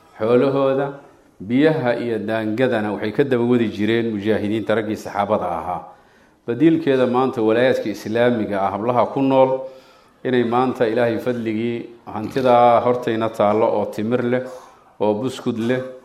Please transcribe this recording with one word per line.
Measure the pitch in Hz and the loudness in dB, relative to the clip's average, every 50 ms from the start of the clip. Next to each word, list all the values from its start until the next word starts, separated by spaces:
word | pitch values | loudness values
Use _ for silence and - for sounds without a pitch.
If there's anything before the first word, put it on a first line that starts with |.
| _ _ _ - | _ _ _ -4
xoolahooda, | 107 110 123 123 139 139 139 139 135 135 135 135 139 139 139 - - - - _ _ _ _ _ | 0 2 4 4 4 2 2 2 2 2 2 0 -2 -4 -6 -12 -18 -20 -20 _ _ _ _ _
biyaha | 95 98 120 131 147 160 156 151 127 123 117 120 | -6 -2 0 2 4 4 2 2 0 -2 -2 -2
iyo | 120 120 113 107 | -2 -4 -4 -4
daangadana | 101 104 113 110 110 107 107 113 131 123 120 110 107 104 101 | -4 -4 -4 -2 -2 -2 0 0 0 0 0 0 -2 -4 -4
waxay | 92 104 110 | -4 -6 -4
ka | 107 - 143 | 0 0 0
daba | - 127 120 117 | 2 2 0 2
wadi | 120 123 120 117 107 | 2 2 2 2 0
jireen | 95 98 104 107 113 117 113 113 | -2 -2 0 0 0 0 0 -2
mujaahidiinta, | 110 104 98 110 107 98 98 104 110 113 101 - 107 | -4 -4 -2 0 0 0 0 -2 -4 -4 -2 0 0
raggii | 113 110 104 107 95 | 0 0 -2 -6 -6
saxaabada | - - 82 98 101 98 107 98 92 87 | -8 -6 -4 -2 0 0 0 0 0 -4
ahaa. | 85 82 80 87 90 85 - - - - _ _ _ _ _ _ _ _ _ - | -6 -6 -6 -6 -8 -8 -10 -14 -20 -20 _ _ _ _ _ _ _ _ _ -8
Badiilkeeda | 117 120 151 165 165 147 - 143 135 127 127 117 | -2 2 4 4 4 2 2 0 2 2 2 2
maanta | 117 127 131 123 117 123 | 2 0 0 0 0 0
walaayaadka | 110 110 110 117 127 131 120 - - 113 | 0 2 2 4 2 2 2 0 -2 -4
islaamiga | 101 98 - 104 107 117 120 123 120 113 104 92 101 98 | -8 -8 -8 -4 0 2 2 2 2 0 -2 -4 -2 -2
ah, | 95 98 | -2 -2
hablaha | 98 98 104 120 123 120 110 - - | -2 -2 -2 0 0 0 0 0 0
ku | 139 | 0
nool, | 135 135 135 131 131 127 131 - - - - - - - - _ _ _ _ _ - | 0 2 4 4 4 4 2 -2 -6 -10 -16 -18 -20 -20 -20 _ _ _ _ _ -4
inay | 127 123 123 120 | -2 0 0 0
maanta | 113 117 123 131 131 117 - 127 110 | 2 0 0 0 0 0 -2 -2 0
Ilaahay | 110 120 120 117 113 107 | 0 0 0 0 0 -2
fadligii | - 127 123 120 113 110 110 107 113 120 120 120 117 - - - _ | -4 -4 -4 -4 -4 -4 -4 -2 -4 -4 -4 -6 -8 -12 -18 -20 _
hantidaa | - - 107 107 - - 135 127 127 120 120 120 123 120 113 | -12 -10 -8 -8 -6 -4 0 2 4 6 6 6 6 6 6
hortayna | 113 123 123 123 - 123 113 113 113 110 | 4 2 0 0 -2 -2 -2 -2 -2 -4
taallo | - - 107 101 104 110 113 | 0 2 2 2 4 2 2
oo | 113 - 104 101 | 2 0 0 -2
timir | 101 - - 104 110 123 120 117 | -4 -4 -6 -4 -2 -2 -2 0
leh, | 120 123 127 127 - - - - - - - _ _ _ _ | 0 -2 -2 -2 -6 -12 -16 -20 -20 -20 -20 _ _ _ _
oo | 104 107 107 | 0 0 0
buskud | 104 123 131 - - - 127 120 110 | 0 -2 -4 -6 -4 -4 -4 -2 -2
leh, | 113 117 131 127 127 - - - - | 0 0 0 -2 -2 -6 -12 -16 -20